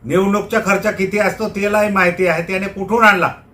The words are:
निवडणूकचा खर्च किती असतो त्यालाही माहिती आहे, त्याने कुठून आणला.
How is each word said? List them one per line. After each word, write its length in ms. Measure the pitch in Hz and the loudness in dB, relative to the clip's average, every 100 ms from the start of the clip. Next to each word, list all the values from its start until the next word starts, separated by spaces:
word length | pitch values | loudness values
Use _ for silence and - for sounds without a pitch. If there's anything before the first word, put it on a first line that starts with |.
निवडणूकचा 560 | 117 170 196 208 202 220 | 0 0 2 0 0 -2
खर्च 280 | 185 190 214 202 | 0 0 -2 -2
किती 220 | 190 208 | -2 0
असतो 300 | 190 - 214 | -2 -2 -6
त्यालाही 420 | 202 202 214 208 | -4 -2 0 0
माहिती 360 | 190 180 175 180 | 2 2 2 0
आहे, 160 | 160 | 0
त्याने 240 | 170 190 196 | -2 -4 -6
कुठून 360 | 196 190 226 | -8 -2 4
आणला. 260 | 220 190 139 - - | 4 4 0 -4 -20